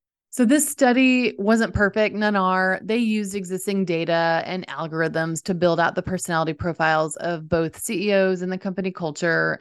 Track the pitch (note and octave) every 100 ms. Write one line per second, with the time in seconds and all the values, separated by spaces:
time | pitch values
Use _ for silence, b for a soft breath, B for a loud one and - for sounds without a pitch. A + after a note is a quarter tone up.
0 | _ _ _ - A#3 D4 - - B3+ B3
1 | C4 B3+ A#3+ - G3+ A3+ G#3+ G3+ G3 G#3+
2 | G#3 G3 G#3+ G3+ F#3 F#3 F#3 F#3 F#3 A3+
3 | A3+ G#3+ G3+ G3+ F3+ F#3 G#3 G3 F3+ E3
4 | E3 E3 E3 E3 - F#3 - C#3+ D#3+ D#3+
5 | D#3+ D#3+ E3 D#3+ - F3 F3 E3 E3 -
6 | F#3 F#3 - E3 D#3+ D3+ F3 D#3+ D#3+ D#3
7 | D#3 - E3 E3+ D#3 E3 D#3+ - - F#3+
8 | G#3 G3 F#3+ F#3 F3+ F#3 G3+ F#3 F#3 -
9 | E3 C#3+ E3+ E3 D#3+ D3+